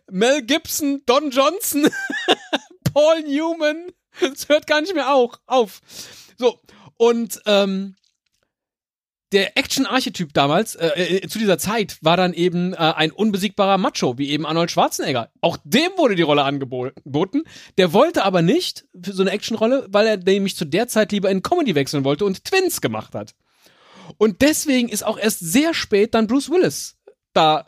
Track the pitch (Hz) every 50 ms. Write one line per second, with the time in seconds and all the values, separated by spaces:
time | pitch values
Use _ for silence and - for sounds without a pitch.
0 | _ - 190 185 214 247 277 302 240 214 277 330 330 - - - 311 277 277 277
1 | - - 233 277 302 294 240 269 269 294 339 415 - - - 277 294 - 880 807
2 | 807 784 831 932 932 - 762 762 762 719 339 - - _ 359 _ _ - - 285
3 | 302 311 320 330 311 302 277 285 320 330 330 330 311 302 302 320 349 359 - _
4 | _ _ _ - - 269 269 - - - 294 311 302 - 302 302 302 370 392 302
5 | 262 254 285 262 240 240 - _ _ - 240 262 233 196 - - _ _ - -
6 | - - - - - - _ _ 247 240 - - _ _ _ - - - _ _
7 | 233 233 240 233 233 208 - - - 214 208 196 202 196 190 190 196 196 190 _
8 | _ _ _ _ _ _ _ _ _ _ _ _ _ _ _ _ _ _ _ _
9 | _ _ _ _ _ _ - 196 196 - - - 277 - - - 269 196 208 262
10 | 254 247 185 - 180 143 - 160 139 139 151 180 226 - - - 165 165 147 160
11 | 180 160 175 190 180 165 - 208 226 202 180 156 - 180 214 233 208 - - -
12 | - 156 170 185 185 180 170 165 170 180 165 175 175 180 190 160 165 156 160 156
13 | 156 156 - - 202 220 196 190 185 214 - - 196 190 196 190 190 294 - -
14 | - 143 123 127 143 139 143 151 156 147 156 165 170 170 - 170 214 311 - -
15 | 320 190 139 120 113 - _ _ - 170 156 - - 147 156 247 320 359 392 370
16 | 330 247 202 170 170 147 147 143 139 135 143 139 139 127 131 127 123 131 - -
17 | _ 147 131 147 185 196 - 285 330 - - - - - _ - - 175 151 202
18 | 277 339 330 294 214 196 185 180 165 170 254 359 359 - - - - _ _ 185
19 | 180 190 202 185 190 190 175 208 - - 233 220 214 226 262 277 247 196 190 208
20 | 214 220 214 196 175 190 196 202 196 196 - - 180 143 139 185 240 240 - 220
21 | 214 196 208 202 185 196 196 190 - - - 359 320 247 180 143 139 135 - 147
22 | 135 135 147 147 208 202 190 - - - - 381 381 349 - - - 135 110 107
23 | - - - 110 104 - _ _ _ _ _ _ _ _ _ _ _ _ - -
24 | - - - _ 208 226 185 - 262 294 311 - - 311 262 254 240 233 214 202
25 | - - 220 - 202 220 - - 175 165 165 254 302 339 320 - - - 220 196
26 | 208 226 - 226 226 196 233 285 269 - 294 370 330 160 143 - - - - _
27 | _ - _ _ _ _ _ 185 160 156 156 147 -